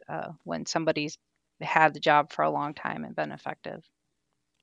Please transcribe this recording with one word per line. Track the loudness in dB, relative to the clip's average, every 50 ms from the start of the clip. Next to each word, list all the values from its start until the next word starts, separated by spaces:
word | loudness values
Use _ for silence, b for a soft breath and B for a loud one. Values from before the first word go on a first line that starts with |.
| -10 -10
uh, | -8 -8 -8 -10 -12 -14 _
when | -8 -8 -6 -6
somebody's | -4 -4 0 0 0 0 0 -2 -4 -6 _ _ _ _ _ _ _ _ -10
had | -6 2 4 6 6 6 4
the | 2
job | 4 6 6 6 4 2 0
for | 0 0
a | 2
long | 2 0 -2 -4 -6
time | -6 -6 -6 -6 -6 -8
and | -8 -6
been | -6 -6 -6
effective. | -6 -10 -10 -10 -10 _ -10 -12 -12 -12 -16 _ _ _ _ _ _ _ _ _ _ _ _ _ _ _